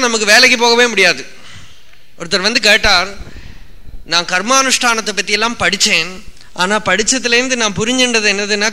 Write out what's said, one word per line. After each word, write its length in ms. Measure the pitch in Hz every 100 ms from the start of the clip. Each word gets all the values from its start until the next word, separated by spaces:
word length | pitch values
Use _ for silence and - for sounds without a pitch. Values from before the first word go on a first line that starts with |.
நமக்கு 220 | 247 226 208
வேலைக்கு 260 | 220 254 247
போகவே 200 | 233 233 240
முடியாது. 300 | 202 185 139 - - - - - - - - - -
ஒருத்தர் 280 | 170 190 196
வந்து 140 | 247 208
கேட்டார், 420 | 214 220 185 190 196 - - - - - - - - -
நான் 160 | 170 170
கர்மானுஷ்டானத்தை 800 | 180 208 262 269 240 247 226 202 202
பத்தி 220 | 190 208
எல்லாம் 200 | 226 240
படிச்சேன், 480 | 180 196 214 175 170 185 - - - -
ஆனா 140 | 185 208 -
படிச்சதுலேருந்து 680 | 190 220 262 240 233 254 247
நான் 160 | 220 180
புரிஞ்சுட்டது 500 | 220 254 247 226 208
என்னதுன்னா, 360 | 196 208 208 214